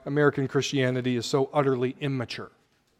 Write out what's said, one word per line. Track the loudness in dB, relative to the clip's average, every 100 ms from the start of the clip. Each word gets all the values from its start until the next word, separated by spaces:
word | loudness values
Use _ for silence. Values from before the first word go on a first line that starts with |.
| -4
American | 2 2 2 0
Christianity | 0 0 0 0 0 0 -2
is | 0
so | 0 2
utterly | 2 2 0 -2 -4
immature. | -4 -4 -6 -10 -14 _ _ _ _